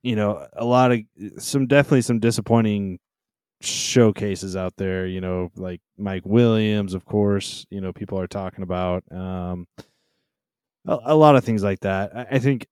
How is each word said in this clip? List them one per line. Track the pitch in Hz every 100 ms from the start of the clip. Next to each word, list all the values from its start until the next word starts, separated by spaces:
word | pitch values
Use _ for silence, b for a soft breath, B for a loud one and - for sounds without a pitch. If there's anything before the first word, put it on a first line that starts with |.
you | 123 107
know, | 104 98 67
a | -
lot | 117 123 127
of, | 120 110 _ 101 -
some, | - 139 127
definitely | 139 139 135
some | 117 117
disappointing | 117 113 - 117 110 104 98 90 _ _ _ _ _ _
showcases | - - - 127 113 - 104 92 95 92
out | 92 -
there, | 95 92 92
you | 92
know, | 92 92 87
like | - 92 90 _ -
Mike | 98 95
Williams, | 95 110 120 110 107 104 98
of | 92
course, | _ 107 101 101 - - -
you | 98
know, | 92
people | - 101 95
are | 90
talking | 101 95 -
about, | 90 90 90 90 _
um, | 92 92 92 90 90 87 - b b b b b _ _ _ _ _ -
a, | 131 120
a |
lot | 156 151
of | 135
things | 113 110
like | 98 95
that. | 98 95 101
I, | 110 117
I | 135
think | 127 127 -